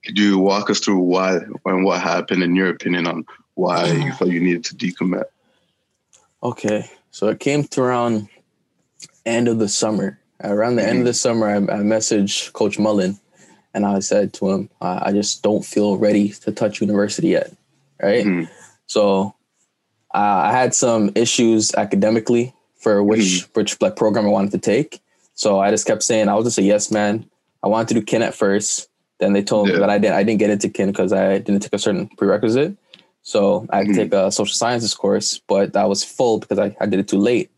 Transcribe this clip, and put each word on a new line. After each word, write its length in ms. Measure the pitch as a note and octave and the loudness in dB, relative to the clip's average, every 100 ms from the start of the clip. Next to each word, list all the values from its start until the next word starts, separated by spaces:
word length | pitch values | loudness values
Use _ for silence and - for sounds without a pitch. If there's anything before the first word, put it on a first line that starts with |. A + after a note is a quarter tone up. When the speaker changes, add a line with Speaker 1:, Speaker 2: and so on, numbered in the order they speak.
Speaker 1:
Could 120 | - F#2 | -8 0
you 200 | G#2 G2 | 2 4
walk 320 | F#2+ G2 G#2 | 2 0 0
us 100 | G#2 | -2
through 180 | - G2 | 0 0
why 400 | F2+ F#2 F#2+ F#2 G#2 - - | 2 2 2 -2 -4 -10 -4
and 180 | F#2 | 0
what 160 | F#2+ F2+ | 0 0
happened, 420 | F2 F2 E2+ F#2 | -2 -4 -2 -2
in 140 | F2 F2+ | 0 2
your 140 | F#2+ | 0
opinion, 360 | E2+ - F2+ E2+ | -2 -4 -2 -2
on 200 | E2 E2 - _ | -6 -10 -18 _
why 300 | - F2+ F2 E2+ | -4 -2 0 0
you 200 | E2 - | 0 -2
Speaker 2:
<sighs> 60 | - | -2
Speaker 1:
felt 120 | F2+ | -2
you 100 | F2 | 0
needed 240 | F2+ E2+ | 0 0
to 100 | E2 | -4
decommit? 500 | - F2+ F2+ F#2 F#2+ - _ _ _ _ _ _ _ _ _ _ _ | -6 -8 -4 -4 -4 -6 _ _ _ _ _ _ _ _ _ _ _
Speaker 2:
Okay, 480 | B2 A#2 G#2+ G#2+ - - _ | -8 -6 -4 -4 -6 -18 _
so 180 | - G2+ | -6 -4
it 100 | A2 | -2
came 260 | - D3 | -2 -2
to 180 | D3 - | -2 -2
around 460 | B2+ B2 A#2+ A2 G#2 _ _ _ _ _ _ _ - _ - | 0 0 0 -2 -4 _ _ _ _ _ _ _ -20 _ -4
end 200 | A#2 A#2+ | 0 0
of 100 | A2+ | 0
the 100 | G#2 | 0
summer. 500 | - A2 G#2+ G2 - _ _ | 0 -2 0 -4 -6 _ _
Around 340 | - G#2 A2+ A#2+ | -4 0 0 0
the 60 | G#2 | 0
end 120 | B2 | 0
of 40 | |
the 60 | B2 | 0
Speaker 1:
Mm-hmm. 40 | A#2+ | 0
Speaker 2:
summer, 320 | B2+ A2+ G#2+ | 0 0 0
I, 60 | G#2 | 0
I 260 | G2+ G#2 | 0 0
messaged 720 | G#2 A2 A2 A2 G2+ - - | 0 0 0 0 0 -2 -8
Coach 240 | - G#2+ G2 | -2 -2 0
Mullen, 400 | G#2+ G#2 F#2 G2+ _ _ - _ _ | 0 2 0 -4 _ _ -20 _ _
and 100 | G2 | -4
I 140 | G2+ G2+ | 0 0
said 340 | F#2+ G#2 G2 | 0 0 0
to 140 | - G2 | -2 -2
him, 220 | F#2+ G2 _ | -2 -4 _
"I, 280 | F#2 F2+ - | -6 -4 -2
I 40 | |
just 300 | G3+ G2+ - | 0 -2 -2
don't 200 | G#2 G#2+ - | 0 0 -2
feel 320 | - G#2 F#2+ | 0 0 2
ready 320 | G#2+ G#2+ G2+ | 2 2 2
to 200 | - - | -2 -8
touch 300 | G#2 A2 G2+ | -2 -4 -2
university 480 | G2+ G#2 G#2 - - | 0 2 0 0 0
yet," 240 | F2 - - _ _ _ _ | 0 -2 -10 _ _ _ _
right? 220 | G2 A2+ | 0 2
Speaker 1:
Mm-hmm. 260 | G#2 F2 E2 - - _ _ | 2 -2 -4 -12 -20 _ _
Speaker 2:
So, 480 | G#2+ G2+ G2 G2+ - _ _ _ _ _ _ _ | 0 2 2 -2 -6 _ _ _ _ _ _ _
uh, 340 | - G#2 G2 E2+ | 0 2 2 2
I 40 | |
had 220 | B2 B2+ | 2 2
some 380 | - B2+ A2+ G#2 | 2 2 2 0
issues 600 | G#2 A#2 - A#2 A2 G#2+ | 0 0 2 4 4 2
academically 800 | - G2+ G2+ G#2+ A2+ A2 A#2+ B2 _ _ _ | -2 0 2 2 0 2 0 0 _ _ _
for 280 | - G#2 | 0 2
which, 160 | G2+ A2 | 4 2
Speaker 1:
Mm-hmm. 300 | G2 F#2 - - | 2 0 -4 -4
Speaker 2:
which, 200 | G#2 - | -2 0
like, 140 | - - | -2 2
program 280 | A2 G#2+ | 0 2
I 60 | G#2 | 2
wanted 220 | G#2+ G2 | 2 0
to 60 | G2+ | -2
take. 420 | - G#2+ D3 - _ _ _ | 0 0 0 -8 _ _ _
So 260 | - G#2+ G2 | -4 0 2
I 100 | G2 | 2
just 160 | G#2+ - | 0 0
kept 160 | G#2+ | -2
saying, 260 | - A2+ G2+ | 0 0 2
I 60 | |
was 120 | G2+ A#2 | 2 0
just 120 | - | 2
a 40 | |
yes 280 | G2 G#2 - | 2 2 0
man. 380 | G#2+ G#2 A2 - _ _ _ | -2 0 -2 -6 _ _ _
I 60 | G2 | -2
wanted 200 | A2 A#2 | 0 0
to 60 | |
do 80 | A#2 | -2
kin 200 | G#2 A#2+ | 0 0
at 120 | A2+ | 0
first. 540 | - G#2 G2 G#2+ - - _ _ _ | 0 0 0 -2 -6 -8 _ _ _
Then 160 | G2 | 0
they 80 | G2+ | 2
told 260 | G2+ A2 G2+ | 2 2 2
me 60 | |
Speaker 1:
Yeah. 60 | F2 | 2
Speaker 2:
that 100 | G2 | 2
I 80 | G2+ | 2
didn't, 180 | G#2 F2 | 2 2
I 60 | |
didn't 160 | G#2 G#2+ | 2 2
get 100 | G#2 | 2
into 180 | G2+ G2+ | 0 -2
kin 220 | - G2 | -2 -4
'cause 200 | G2 F#2+ | 0 0
I 260 | G2 F#2+ G2 | 2 2 0
didn't 220 | G#2 G2+ | 0 -2
take 140 | G2+ | -2
a 40 | G2+ | -4
certain 300 | A2 G2 G2 - | -2 -2 -6 -2
prerequisite. 600 | G2 F#2+ A#2 A#2+ D3+ G3+ _ - _ _ | 0 2 2 0 -2 -4 _ -20 _ _
So 440 | - G#2+ G2+ G2 - | -6 0 2 0 0
I 60 | G2+ | -2
had 100 | G2+ | 0
to 60 | |
Speaker 1:
Mm-hmm. 80 | G2+ | 0
Speaker 2:
take 120 | G#2 | 2
a 180 | G2 F#2+ | 2 0
social 220 | - G2+ | 0 -2
sciences 400 | - A2+ B2 A2+ | -2 -2 -2 -4
course, 460 | - G2+ G2+ G2+ - _ | -2 0 0 -2 -8 _
but 280 | G2 G2 | 0 2
that 140 | G2+ G2+ | 0 0
was 140 | G2 | 0
full 380 | - - B2 A2 | -4 -2 0 0
because 180 | - G2+ | -2 -2
I, 160 | G2+ - | -2 -2
I 60 | G#2 | -2
did 120 | F#2+ | -2
it 60 | G2+ | 0
too 120 | G2 | 0
late. 320 | G#2 A#2+ - | 2 0 -2